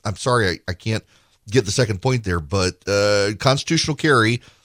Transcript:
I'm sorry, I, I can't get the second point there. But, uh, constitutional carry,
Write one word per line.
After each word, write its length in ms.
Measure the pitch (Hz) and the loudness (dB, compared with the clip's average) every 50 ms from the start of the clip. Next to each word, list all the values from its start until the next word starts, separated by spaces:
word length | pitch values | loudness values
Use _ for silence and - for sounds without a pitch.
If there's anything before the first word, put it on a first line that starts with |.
| - | -8
I'm 100 | 104 95 | -8 -8
sorry, 320 | - - 139 123 120 107 92 | -4 -2 0 0 0 0 0
I, 100 | 85 - - - | -2 -4 -6 -10
I 40 | 92 | -10
can't 300 | - - 113 110 107 - _ _ _ _ _ _ _ - 107 | -6 -4 -4 -4 -4 -6 _ _ _ _ _ _ _ -8 0
get 140 | 101 131 104 | 0 0 0
the 60 | 95 | 0
second 300 | - - 123 104 107 87 | 0 0 0 0 -2 -2
point 220 | - 131 131 123 107 | -2 -2 -2 -2 -2
there. 160 | 95 87 85 | -2 -4 -4
But, 480 | 76 71 - 98 92 92 - _ - | -4 -2 -2 0 0 -2 -4 _ -4
uh, 440 | - 101 101 101 104 104 101 98 101 107 | 0 0 2 2 2 2 2 2 0 -2
constitutional 600 | 95 - 135 135 143 - - 165 156 - - 151 | 0 0 0 0 0 0 -2 -2 0 0 -2 -4
carry, 440 | - - 156 139 123 110 110 120 120 - - _ _ | -2 2 4 4 4 4 2 0 -2 -6 -14 _ _